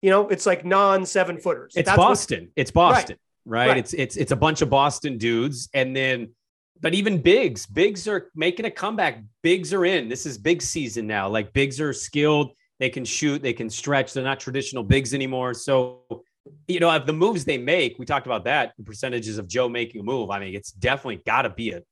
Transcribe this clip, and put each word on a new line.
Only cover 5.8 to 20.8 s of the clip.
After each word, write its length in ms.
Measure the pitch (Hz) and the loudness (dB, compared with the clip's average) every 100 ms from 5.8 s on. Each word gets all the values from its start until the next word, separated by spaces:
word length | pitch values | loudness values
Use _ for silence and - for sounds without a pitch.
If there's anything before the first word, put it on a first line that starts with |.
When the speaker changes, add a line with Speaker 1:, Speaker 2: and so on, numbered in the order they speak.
| 131 135 | -2 0
Speaker 2:
then, 340 | 131 127 113 _ _ _ _ _ | -2 -2 -6 _ _ _ _ _
but 140 | 160 170 | -2 0
even 260 | 208 185 | 0 2
bigs, 440 | 151 208 220 110 - | 6 6 4 -2 -8
bigs 400 | 101 196 202 175 | 2 2 0 -4
are 240 | 202 - | -6 -6
making 320 | 156 160 175 226 | -4 -2 -2 -8
a 60 | |
comeback. 500 | - 196 220 170 113 107 _ | -6 -6 -2 -2 -2 -16 _
Bigs 300 | 165 185 160 | 0 0 0
are 120 | 190 175 | 0 2
in. 240 | 185 113 | 0 -2
This 160 | 120 156 | -8 -8
is 120 | 117 | -4
big 240 | 107 170 | 0 0
season 440 | - 165 131 110 107 | 0 -4 -6 -6 -4
now. 220 | 107 98 | -2 0
Like, 240 | 110 101 | -2 -2
bigs 260 | 131 139 127 | 0 0 0
are 140 | 151 | -4
skilled. 600 | 131 - 147 147 151 147 _ _ _ | -4 -6 0 2 4 0 _ _ _
They 100 | 131 | -4
can 160 | 131 123 | -4 -6
shoot. 380 | - 147 143 | -2 -2 -2
They 100 | 135 | -4
can 160 | 117 117 | -4 -6
stretch. 440 | 104 - 143 131 | -8 -2 0 0
They're 100 | 139 | -4
not 160 | 131 135 | -4 -6
traditional 440 | - 131 135 131 | -6 -6 -6 -6
bigs 300 | 104 135 127 | 2 2 2
anymore. 400 | 135 131 131 127 | -4 -4 -4 -4
So, 480 | 120 - 135 123 127 _ 117 _ _ - - - | -6 0 0 0 -6 _ -14 _ _ -20 -20 -6
you 120 | 180 | 0
know, 100 | 170 | 2
of 160 | 160 135 | 2 2
the 80 | |
moves 320 | 156 190 208 139 | 2 2 2 -2
they 140 | 135 | -2
make, 400 | 123 180 135 - | 0 2 2 -2
we 80 | 123 | -4
talked 180 | 143 131 | -4 -2
about 200 | 113 95 | -4 0
that, 280 | 143 117 - | 0 0 -6
the 40 | |
percentages 540 | 104 104 131 123 110 107 | -18 -8 -4 -4 -6 -8
of 100 | 95 | -6
Joe 220 | 113 123 | -2 0
making 320 | 120 117 117 | 0 -6 -6
a 20 | |
move. 280 | 101 131 104 | -4 -4 -4
I 80 | 101 | -6
mean, 160 | 98 98 | -8 -12
it's 160 | - | -14
definitely 500 | 92 | -4